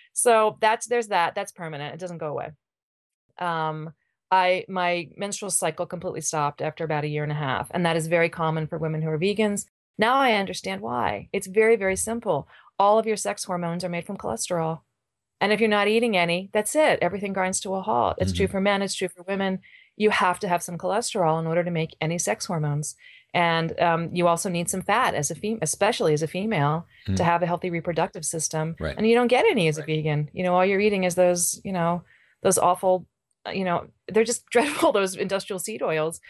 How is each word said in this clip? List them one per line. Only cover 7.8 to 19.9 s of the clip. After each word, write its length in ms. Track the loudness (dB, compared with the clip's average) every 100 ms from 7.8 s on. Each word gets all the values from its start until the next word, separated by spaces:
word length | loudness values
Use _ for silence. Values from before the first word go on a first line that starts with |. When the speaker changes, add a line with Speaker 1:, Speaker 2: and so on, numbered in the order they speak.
| 0
Speaker 1:
that 100 | 0
is 100 | 0
very 220 | 2 2
common 380 | 0 -2 -2 -4
for 120 | -4
women 240 | -4 -4
who 60 | -2
are 100 | 0
vegans. 480 | 0 0 0 0 -8 _ _ 0
Now 180 | 2 4
I 160 | 4
understand 480 | 2 0 -6 -8 -8
why. 480 | -6 -2 -2 -4 -6
It's 140 | -6 -2
very, 300 | 2 4 4
very 200 | 2 -2
simple. 520 | -4 -4 -2 -2 -4 -18 _ 2
All 200 | 4 4
of 80 | 2
your 100 | -2
sex 280 | -4 -6
hormones 400 | -6 -4 -4 -4
are 40 | -4
made 180 | -6 -8
from 100 | -8
cholesterol. 640 | -6 -6 -2 -2 -2 -4 _ _ _ _ _ _
And 120 | 0
if 80 | 2
you're 80 | 4
not 200 | 4 4
eating 280 | 2 2 2
any, 340 | 2 0 -2
that's 220 | -2 0
it. 240 | 2 4 4
Everything 300 | 0 -2 -4
grinds 280 | -2 -2 -2
to 140 | -4
a 80 | -4
halt. 340 | 0 2 2 0
It's 140 | -2
true 140 | 0 0
Speaker 2:
Mm-hmm. 60 |
Speaker 1:
for 80 | 2
men. 220 | 0 0
It's 120 | -2
true 140 | -4 -6
for 140 | -8
women. 360 | -8 -2 -2 -2 -8 -20 _